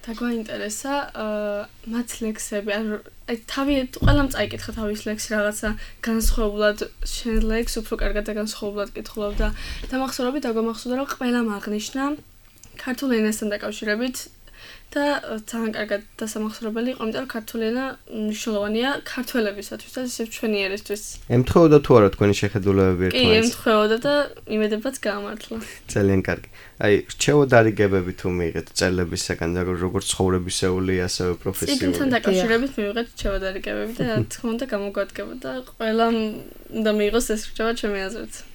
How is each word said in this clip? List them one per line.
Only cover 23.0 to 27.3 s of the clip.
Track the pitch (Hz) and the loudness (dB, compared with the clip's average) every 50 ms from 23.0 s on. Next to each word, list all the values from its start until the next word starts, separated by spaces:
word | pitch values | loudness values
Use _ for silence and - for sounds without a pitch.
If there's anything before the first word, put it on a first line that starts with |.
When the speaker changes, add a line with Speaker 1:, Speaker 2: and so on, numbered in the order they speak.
| 92 | 2
Speaker 1:
კი, | 92 | 2
Speaker 2:
ერთმანეთს? | - 254 254 233 220 220 | 4 4 6 6 6 6
Speaker 1:
ემთხვეოდა | 226 240 240 - - 247 220 214 214 214 220 | 6 2 0 0 0 2 4 4 4 4 2
და | 226 - 285 285 294 285 - - - - | 0 2 2 2 2 0 -2 -6 -16 -8
იმედებაც | - 220 214 214 214 214 214 226 269 262 | -4 -2 0 0 0 0 -2 -4 -6 -8
გაამართლა. | - - 220 196 202 202 208 214 214 - - 226 226 220 - - - - | -4 -6 -4 -4 -4 -8 -10 -10 -12 -12 -12 -10 -10 -10 -12 -16 -18 -14
Speaker 2:
ძალიან | - - - 101 98 98 95 | -4 0 2 4 4 4 4
კარგი. | 92 - 87 87 - - - - - - - | 2 0 -4 -4 -6 -18 -20 -20 -20 -20 -8
აი, | - - 104 101 95 - | -2 4 4 4 4 2
რჩევა-დარიგებები | - - - - - | -2 -8 -2 2 4